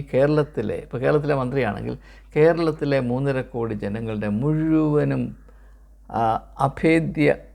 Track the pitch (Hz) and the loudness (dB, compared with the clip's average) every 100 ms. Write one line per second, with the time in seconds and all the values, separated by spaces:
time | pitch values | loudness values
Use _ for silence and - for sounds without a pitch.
0 | 143 127 147 151 147 - 104 85 - 123 | -2 2 2 2 0 -2 -4 -4 -6 -4
1 | 135 151 147 139 127 135 113 104 113 123 | 0 0 2 -2 -2 -2 -2 -2 -6 -10
2 | - - - 151 156 165 160 151 143 139 | -12 -20 -6 2 4 4 0 -2 0 0
3 | 123 123 139 131 123 123 113 107 104 107 | 0 -2 0 -2 -4 -4 -4 -4 -4 -6
4 | 113 107 104 104 143 156 160 156 151 147 | -6 -4 -2 0 0 0 2 2 2 2
5 | 139 135 120 - - - - - - - | 0 -2 -4 -8 -20 -20 -20 -20 -20 -20
6 | - 107 113 110 - - 139 - 165 165 | -8 -2 0 0 -4 -4 -2 0 2 2
7 | 151 147 143 - - | 0 0 0 0 -4